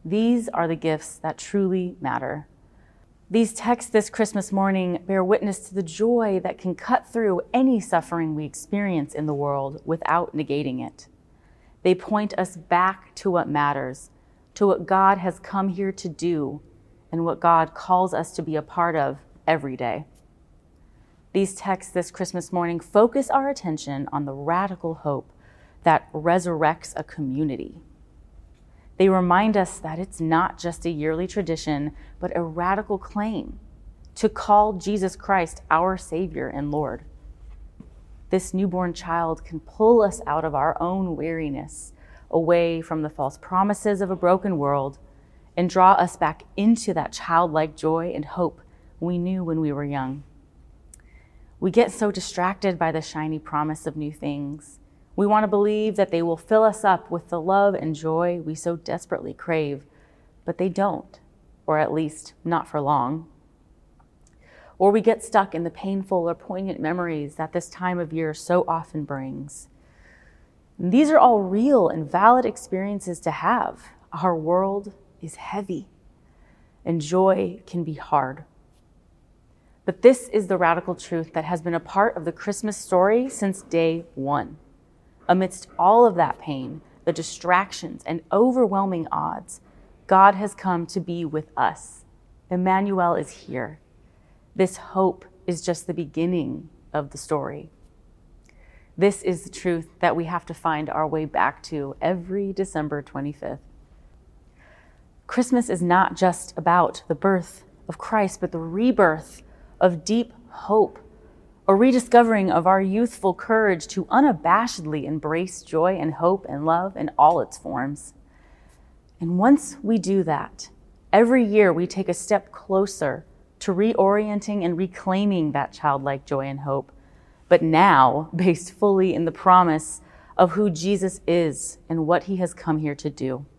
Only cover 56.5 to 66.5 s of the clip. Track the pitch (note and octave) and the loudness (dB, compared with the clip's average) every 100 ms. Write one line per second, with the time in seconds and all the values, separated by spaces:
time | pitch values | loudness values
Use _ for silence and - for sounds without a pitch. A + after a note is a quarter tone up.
56.5 | A3 A3 G#3 G3+ F3+ - E3+ - F3 E3 | 4 4 4 2 2 0 -8 -6 -4 2
57.5 | G3 G3+ F#3+ D#3 D3+ D#3+ D#3+ F3 F3 D#3 | 4 4 2 -4 -4 -2 0 0 -2 -6
58.5 | D#3+ E3+ E3+ - F3 - - D#3+ D3 - | -6 -6 -6 -6 -8 -6 -8 -8 -10 -4
59.5 | D#3+ D3 C#3 - _ _ _ _ _ - | -2 -2 -6 -12 _ _ _ _ _ -10
60.5 | E3+ F#3 F3+ G3 E3+ - - _ _ _ | -4 -2 0 -2 -2 -12 -20 _ _ _
61.5 | _ - D3+ D3+ D#3 D#3 D3+ - _ E3+ | _ -2 0 0 0 -4 -8 -20 _ -4
62.5 | E3+ - D3+ C#3 C#3+ B2 D#3+ D#3+ _ _ | -4 -2 -4 0 0 0 -6 -10 _ _
63.5 | _ _ _ _ _ _ _ _ _ _ | _ _ _ _ _ _ _ _ _ _
64.5 | - - _ G3 G#3+ G#3 A3+ - G#3+ G3+ | -20 -20 _ 4 4 2 0 2 0 2
65.5 | E3 E3+ - F#3+ G3 F#3+ F#3 E3+ E3+ - | -4 -6 -6 -6 -6 -2 -2 -2 -6 -8